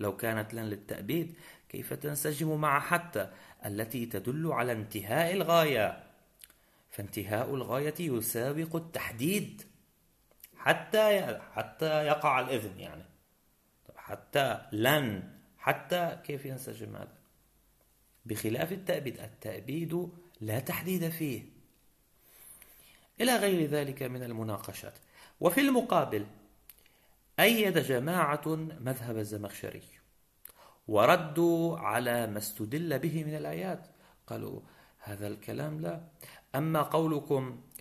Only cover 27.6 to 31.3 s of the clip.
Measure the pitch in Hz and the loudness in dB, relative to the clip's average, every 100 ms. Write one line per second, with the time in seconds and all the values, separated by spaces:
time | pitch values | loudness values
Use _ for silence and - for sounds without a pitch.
27.6 | 208 165 131 127 139 180 151 147 156 160 | 4 4 4 2 2 2 2 0 -2 -4
28.6 | 156 160 123 127 117 110 107 107 101 - | -4 -6 -6 -4 -4 -4 -4 -6 -8 -8
29.6 | - - - - _ _ _ _ - - | -10 -10 -16 -20 _ _ _ _ -20 -20
30.6 | - _ - 104 120 175 160 | -20 _ 2 6 8 6 4